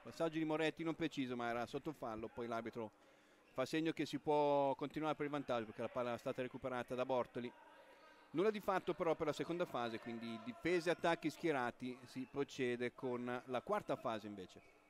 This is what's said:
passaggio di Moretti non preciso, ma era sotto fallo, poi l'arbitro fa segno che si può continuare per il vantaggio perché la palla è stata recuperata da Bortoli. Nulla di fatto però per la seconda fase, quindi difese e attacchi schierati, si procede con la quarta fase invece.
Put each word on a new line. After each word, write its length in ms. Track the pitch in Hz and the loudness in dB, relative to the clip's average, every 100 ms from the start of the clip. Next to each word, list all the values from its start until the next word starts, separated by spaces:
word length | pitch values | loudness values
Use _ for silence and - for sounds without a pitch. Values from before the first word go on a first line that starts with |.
passaggio 380 | 117 - 165 160 | -10 -2 0 0
di 60 | |
Moretti 400 | 156 156 156 147 | 0 2 2 0
non 100 | 165 | -2
preciso, 400 | 156 165 - 127 | 0 0 0 -2
ma 140 | 123 120 | 0 0
era 180 | 120 113 | 0 0
sotto 240 | 143 156 | -4 -4
fallo, 380 | 143 127 110 110 | -4 -4 -4 -6
poi 180 | - 117 | -4 -2
l'arbitro 460 | 117 113 120 110 - - - - - - | -2 -2 -4 -6 -8 -20 -20 -20 -20 -8
fa 120 | - | -2
segno 260 | 131 160 160 | 0 2 2
che 160 | 156 147 | 0 -2
si 140 | 143 | -2
può 560 | - 147 147 143 139 131 | 2 4 6 6 4 0
continuare 400 | 143 156 156 147 | -2 -2 0 0
per 80 | |
il 80 | 147 | 0
vantaggio 320 | 147 135 120 | -2 0 0
perché 180 | 110 107 | 0 -4
la 60 | 117 | -4
palla 260 | 127 123 | -2 -2
è 40 | 117 | -2
stata 220 | 139 127 | -2 -2
recuperata 540 | 127 135 131 123 120 | -4 -4 -4 -2 -2
da 100 | 127 | -2
Bortoli. 480 | 127 151 143 127 120 - - - - - - - - | 2 2 2 -2 -6 -8 -18 -20 -20 -20 -20 -20 -6
Nulla 180 | 147 208 | 2 2
di 100 | 208 | 2
fatto 340 | 196 185 - | 2 2 2
però 220 | 170 170 156 | 0 2 2
per 100 | 160 | 2
la 60 | |
seconda 320 | 139 147 170 | 0 0 0
fase, 340 | 175 131 117 110 | 0 0 -2 -2
quindi 400 | 120 117 117 107 | -4 -6 -4 -6
difese 440 | 123 117 160 180 170 | -6 -4 2 2 4
e 40 | |
attacchi 380 | 160 175 165 156 | 2 2 2 0
schierati, 680 | - 165 143 120 - 127 123 | 0 2 2 2 -2 -6 -8
si 240 | 120 135 127 | -10 -8 -4
procede 640 | 139 139 - 123 120 123 | -2 -2 0 0 2 0
con 480 | - 131 123 123 123 | -2 -2 -2 -2 -4
la 160 | 131 123 | -2 -2
quarta 360 | - 208 - 135 | 0 0 0 -2
fase 320 | 127 110 104 | 0 -2 -4
invece. 320 | 101 90 92 - - | -10 -12 -16 -20 -20